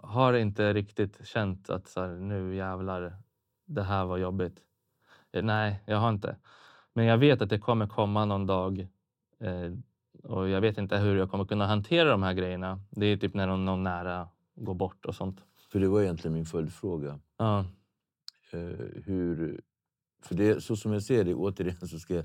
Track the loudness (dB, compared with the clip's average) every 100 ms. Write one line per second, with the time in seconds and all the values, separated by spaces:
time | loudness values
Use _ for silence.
0 | -2 2 4 6 4 2 2 2 0 -2
1 | -4 -4 -8 -2 -2 -4 -6 -8 -6 -6
2 | -6 -6 -6 -4 -4 -4 -4 -6 -6 -6
3 | -6 -10 -20 _ _ _ -8 -4 -2 0
4 | 0 -2 -2 -2 -4 -8 _ _ _ _
5 | _ -20 _ -2 0 2 0 -2 -2 0
6 | 2 0 -4 -8 _ -20 -20 -20 _ 2
7 | 4 6 6 6 2 0 2 0 0 0
8 | 2 2 2 0 0 0 0 -4 -6 -14
9 | _ _ _ _ -8 -6 -6 -8 -14 _
10 | _ -20 -8 -2 0 2 2 0 0 2
11 | 4 4 2 0 -2 0 2 0 2 4
12 | 4 4 2 0 -2 -4 -6 -8 -10 0
13 | 2 2 0 0 0 0 0 0 -2 -4
14 | -4 -6 -8 _ _ -12 -8 -4 -4 -6
15 | -10 -6 -6 -8 -14 _ _ 2 4 4
16 | 2 0 -2 -4 -2 -4 -4 -6 -6 -6
17 | -6 -10 -14 -4 0 0 -2 -8 _ _
18 | _ _ -20 -20 _ -10 -8 -8 -10 -12
19 | -6 -2 -2 -2 -4 -6 -14 _ _ _
20 | _ _ -6 2 2 2 0 -4 -2 -2
21 | 2 2 2 2 -2 -2 -4 -4 -8 -10
22 | -4 -4